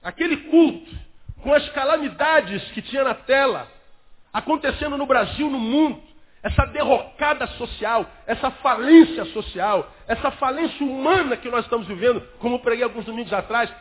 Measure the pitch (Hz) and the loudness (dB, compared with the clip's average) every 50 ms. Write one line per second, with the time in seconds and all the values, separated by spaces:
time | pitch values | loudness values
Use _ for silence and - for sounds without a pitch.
0 | - 175 - - 330 339 311 277 - - 311 330 330 294 - - - - - - | -10 -12 -6 -4 -2 -2 -2 -4 -4 2 4 6 6 6 2 -4 -14 -16 -18 -18
1 | - - - - - - - - - 254 285 294 - - - 294 269 277 320 320 | -18 -18 -20 -20 -18 -18 -18 -10 -2 2 2 2 0 -2 -6 -4 0 0 0 0
2 | 294 262 170 - 285 302 320 311 - 180 202 196 - - - 220 - - 247 277 | -2 -6 -4 -2 0 2 2 2 2 0 -8 -8 -10 -10 -12 -12 -12 -6 -4 -2
3 | 269 262 220 - - - 262 277 277 269 202 143 120 - - - _ - - - | -2 -2 -2 -4 -2 0 2 2 2 0 -2 -4 -8 -14 -20 -20 _ -20 -20 -20
4 | _ - - - - _ - 214 - - 311 302 - 269 254 - - - 277 277 | _ -20 -20 -20 -20 _ -10 -8 -2 -2 -4 -2 -2 -4 -4 -4 -6 -6 -4 -6
5 | 285 269 277 247 208 - - - 294 302 269 262 226 220 247 294 311 294 220 - | 0 2 2 2 2 0 -4 -4 -4 -4 -2 -2 -2 0 2 2 2 2 0 -6
6 | - - - - - _ _ - - - - - 277 - - 294 294 233 269 - | -14 -20 -20 -20 -20 _ _ -8 -6 0 2 2 0 0 -2 -4 2 2 2 2
7 | - - - - 302 294 302 254 254 - - - 240 240 - - 214 208 233 226 | 0 -8 -8 -4 -2 -2 -2 -2 -4 -8 -8 -12 -12 -12 -10 -8 -4 0 0 0
8 | 180 - - - - - 226 - - 269 254 - - 277 240 214 240 277 320 330 | -2 -2 -12 -18 -6 -6 -6 -4 -4 -6 -6 -2 0 0 0 0 6 10 10 10
9 | 320 - - - 202 - - 220 202 - - 180 180 208 208 185 175 - - - | 10 10 4 -8 -8 -8 -8 -10 -10 -10 -6 -4 -2 0 0 -2 -2 -4 -14 -20
10 | - - 226 - - 277 - - 285 262 262 294 330 302 - - 285 269 254 269 | -8 -8 -6 -4 -4 -6 -4 -2 -4 -2 -2 -2 -4 -4 -4 -4 -6 -4 -4 -2
11 | 269 311 359 381 330 269 240 - - 247 240 240 220 - 240 233 208 170 208 175 | 0 2 2 2 2 0 -4 -4 -6 -4 -4 -4 -2 -2 -4 -4 -4 -8 -8 0
12 | 190 196 190 - - - - - - 240 240 247 - 247 226 233 247 233 233 233 | 0 0 0 0 -4 -12 -18 -6 -4 -4 -4 -2 0 -2 0 0 -2 -4 -4 -8
13 | 196 226 220 226 240 175 202 196 180 - 220 233 233 226 - - | -10 -10 -10 -10 -6 -4 -4 -4 -4 -2 -2 -2 -2 -2 -6 -18